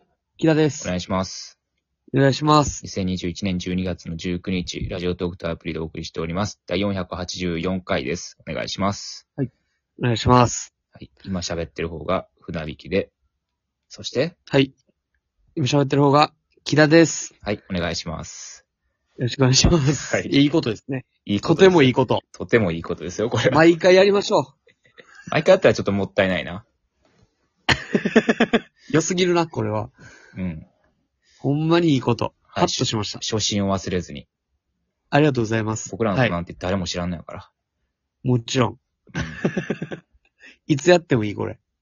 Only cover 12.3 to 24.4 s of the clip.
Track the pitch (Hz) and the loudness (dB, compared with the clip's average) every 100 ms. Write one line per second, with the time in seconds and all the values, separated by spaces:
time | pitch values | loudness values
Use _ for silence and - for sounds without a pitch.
12.3 | _ - 82 78 80 69 92 - _ _ | _ -12 -10 -8 -12 -4 -4 -4 _ _
13.3 | _ _ _ _ _ _ - - 120 165 | _ _ _ _ _ _ -16 -8 -4 -4
14.3 | _ - 139 135 _ _ _ _ _ _ | _ -2 0 0 _ _ _ _ _ _
15.3 | _ _ - 123 143 139 139 143 147 151 | _ _ -4 0 2 2 4 4 4 2
16.3 | _ _ _ - 139 151 165 160 - - | _ _ _ -2 4 6 6 6 0 -12
17.3 | _ 104 104 - 90 85 82 82 78 - | _ -6 -6 -4 -4 -4 -6 -8 -10 -12
18.3 | - - - _ _ _ _ _ - 123 | -16 -20 -20 _ _ _ _ _ -6 -4
19.3 | - 131 131 - 170 135 135 - 104 101 | 2 4 6 6 4 2 -2 -2 -4 2
20.3 | 139 143 160 127 101 - 131 - _ - | 4 4 4 0 -6 -6 -8 -10 _ -4
21.3 | 101 - 160 190 175 131 127 127 107 _ | -2 0 6 6 8 4 4 0 -2 _
22.3 | - 92 120 92 82 - 82 80 - 113 | -12 0 2 2 -2 -6 -8 -8 -4 -2
23.3 | 113 127 143 165 165 190 185 202 202 185 | 0 2 6 6 6 6 6 6 2 0
24.3 | 185 | 0